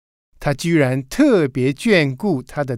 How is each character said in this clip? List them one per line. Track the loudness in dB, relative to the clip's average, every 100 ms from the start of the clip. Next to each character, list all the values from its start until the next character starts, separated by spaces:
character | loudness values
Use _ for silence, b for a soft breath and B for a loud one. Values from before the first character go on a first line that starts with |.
| _ _ _ -8
他 | -6
居 | -4 0 2
然 | 2 -2 -4
特 | 0 4 4 0
别 | -2 -4
眷 | -2 2 2 2
顾 | -2 -4 -4
他 | -6 -8
的 | -6